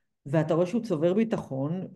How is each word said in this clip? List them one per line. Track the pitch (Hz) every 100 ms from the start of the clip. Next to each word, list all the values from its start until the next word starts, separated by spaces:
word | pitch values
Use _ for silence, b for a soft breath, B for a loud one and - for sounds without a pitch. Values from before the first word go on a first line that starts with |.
| B _ -
ואתה | 156 151 165
רואה | 175
שהוא | 226 214
צובר | 160 170 190
ביטחון, | 220 220 - 131 139 180 180